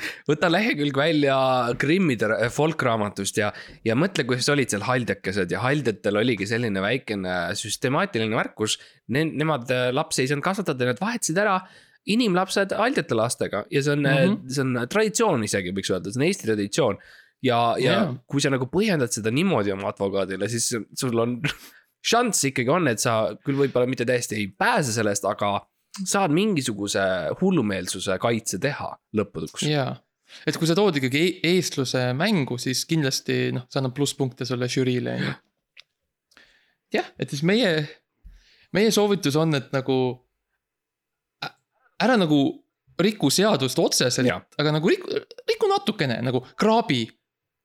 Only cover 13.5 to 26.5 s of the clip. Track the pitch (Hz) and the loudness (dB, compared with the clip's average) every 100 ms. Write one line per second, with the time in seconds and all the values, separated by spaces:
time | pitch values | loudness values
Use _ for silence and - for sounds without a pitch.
13.5 | 98 - 143 139 147 139 139 135 208 127 | -4 -2 -2 0 2 4 4 4 2 -2
14.5 | 135 131 123 123 208 220 214 220 139 104 | -2 0 0 0 0 2 2 2 2 0
15.5 | 104 90 98 - 92 87 120 156 202 110 | -2 -2 -4 -2 -2 -2 0 0 0 0
16.5 | 107 101 - 127 98 - - - _ 127 | 0 0 0 0 0 -8 -20 -20 _ 0
17.5 | 117 117 113 123 131 180 127 - 139 143 | 2 2 2 2 2 0 -4 -6 -2 0
18.5 | 131 127 170 220 165 120 - 107 127 196 | 0 0 0 2 2 0 -2 -2 0 2
19.5 | 139 101 95 101 - 101 98 92 95 104 | 2 0 -2 -4 -2 -2 0 -2 -2 -4
20.5 | 117 - 120 - - 131 113 120 120 143 | -2 -4 -4 -8 -8 -2 0 0 -2 -4
21.5 | - - - _ _ - 226 247 - 135 | -6 -14 -20 _ _ 0 0 2 0 -2
22.5 | 131 120 170 151 110 123 113 101 - - | 0 0 2 2 0 0 0 0 -4 -4
23.5 | 139 139 123 123 127 120 123 - 107 101 | 0 0 2 0 0 0 -2 -2 -4 -6
24.5 | - 214 240 139 110 107 98 98 104 101 | -2 0 2 0 0 0 0 -2 -2 -2
25.5 | 101 - _ _ - 185 202 190 156 214 | -2 -6 _ _ -10 -2 0 2 2 2